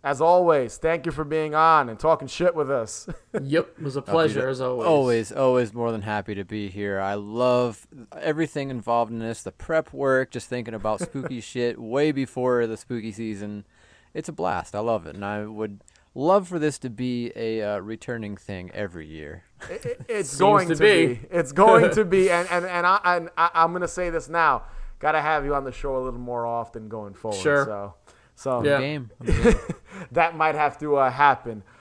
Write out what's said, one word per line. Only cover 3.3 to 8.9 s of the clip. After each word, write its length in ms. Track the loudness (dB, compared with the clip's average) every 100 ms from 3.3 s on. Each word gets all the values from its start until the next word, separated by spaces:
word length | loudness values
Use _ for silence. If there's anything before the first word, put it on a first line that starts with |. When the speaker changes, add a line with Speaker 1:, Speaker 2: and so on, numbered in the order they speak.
| -8
Speaker 2:
Yep, 260 | 0 0 -2 -8
it 40 |
was 140 | -8 -6
a 40 |
Speaker 3:
Oh, 20 |
dude, 100 | -2
Speaker 2:
pleasure, 360 | 2 2 2 -2
as 120 | -2
always. 260 | -2 -2 2
Speaker 3:
always, 460 | 4 4 2 0
always 420 | 2 4 4 2
more 160 | -2 -4
than 120 | -4
happy 320 | -4 -4 -4 -8
to 80 |
be 240 | -6 -8 -8
here. 320 | -6 -4 -2
I 140 | -2
love 720 | -4 -6 0 2 2 0 -4 -18 -20 -18 -8
everything 540 | -4 -2 -2 -4 -6
involved 400 | -8 0